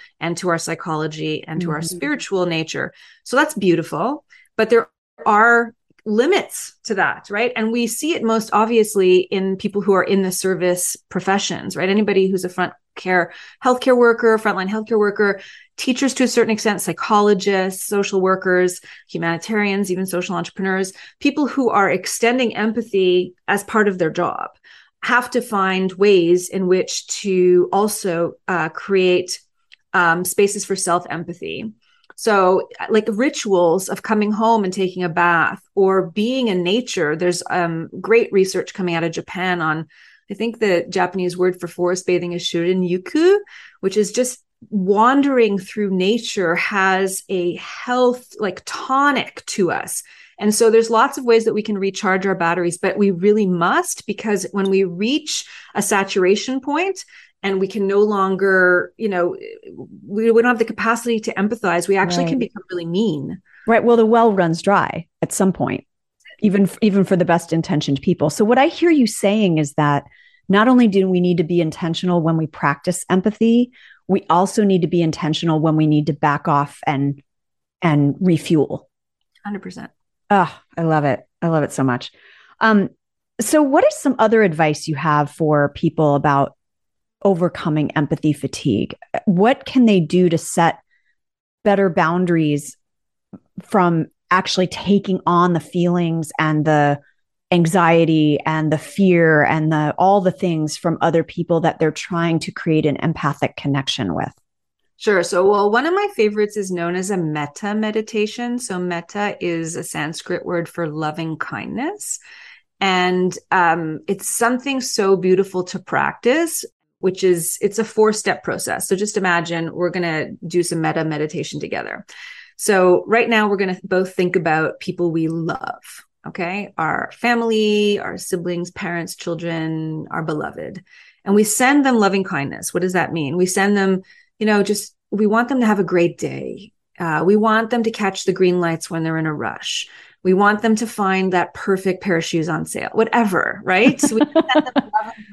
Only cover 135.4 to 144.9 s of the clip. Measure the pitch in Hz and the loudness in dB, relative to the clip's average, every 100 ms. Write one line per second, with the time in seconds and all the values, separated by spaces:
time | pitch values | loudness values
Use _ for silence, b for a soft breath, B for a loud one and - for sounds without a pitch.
135.4 | 240 262 220 202 180 180 170 165 143 135 | 0 0 2 0 2 2 0 -2 -8 -8
136.4 | 131 135 - _ _ - 170 156 170 208 | -10 -12 -16 _ _ -10 -4 0 2 4
137.4 | 220 220 220 240 226 226 196 190 - 180 | 4 2 0 -2 -2 -2 -4 -4 -4 0
138.4 | 180 180 170 165 - 165 160 160 160 147 | 2 2 0 -4 -6 -6 -4 -2 -4 -4
139.4 | 113 - - - - B B B 185 185 | -8 -8 -8 -8 -10 B B B 0 4
140.4 | 202 208 226 220 226 - 190 190 190 180 | 4 2 2 0 -2 -2 -2 0 0 0
141.4 | - - - 190 190 180 202 165 160 165 | -2 -4 -2 -2 0 -4 -2 -2 -2 -4
142.4 | 160 160 160 - - - 220 240 214 180 | -2 -4 -6 -8 -6 -2 0 2 2 0
143.4 | - 196 - 185 262 - 285 220 202 330 | -2 -4 0 4 4 4 0 0 2 0
144.4 | - 302 254 - - | 2 0 0 -4 -2